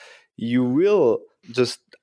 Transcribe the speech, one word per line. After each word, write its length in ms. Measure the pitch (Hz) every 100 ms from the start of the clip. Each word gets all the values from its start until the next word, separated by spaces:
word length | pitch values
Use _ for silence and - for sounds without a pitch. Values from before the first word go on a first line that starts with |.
| - - _ -
you 260 | 117 123
will 560 | 123 135 196 208 123 107 - _ -
just 280 | 117 120 - _ -